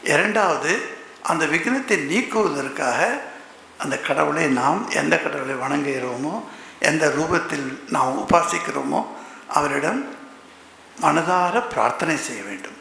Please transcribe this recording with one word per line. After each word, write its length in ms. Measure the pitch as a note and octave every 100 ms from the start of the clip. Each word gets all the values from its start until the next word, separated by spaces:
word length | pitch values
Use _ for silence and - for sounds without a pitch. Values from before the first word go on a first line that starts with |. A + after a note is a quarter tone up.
இரண்டாவது, 680 | - D3 G3 A3 F#3+ D3 D3 G#3+ - - - -
அந்த 240 | - E3 D#3
விக்னத்தை 500 | E3 A#3 C4 C4 F#3+ C#3+
நீக்குவதற்காக 880 | G3 - A3 G3 C#3+ C3+ - C3 A#2+ G3 C#4 - - - - - -
அந்த 180 | D3+ C3+
கடவுளை, 480 | - D3 D3 D3+ D#3
நாம் 440 | B2+ C3 F3 A#3
எந்த 240 | - E3+ E3
கடவுளை 360 | - D3 C3 C3+
வணங்குகிறோமோ, 680 | C3 C#3+ C#3+ C3 B2+ A#2+ D3 G#3 - - - -
எந்த 240 | - D#3 D#3
ரூபத்தில் 600 | C#3 E3 F3 - D3 C3+ C3+ -
நாம் 380 | C3+ C3 C#3+ D3
உபாசிக்கிறோமோ, 760 | E3+ D#3+ E3 - C#3+ C#3 D#3 A3+ - - - -
அவரிடம் 520 | - D3 C#3 D3+ B3 C#4 - - - - - - - - -
மனதார 600 | E3 D#3 D#3+ F3+ F3+ G#3+ A#3
பிரார்த்தனை 480 | - A2+ - D#3+ D#3
செய்ய 260 | - A2+
வேண்டும். 340 | - F#2+ - -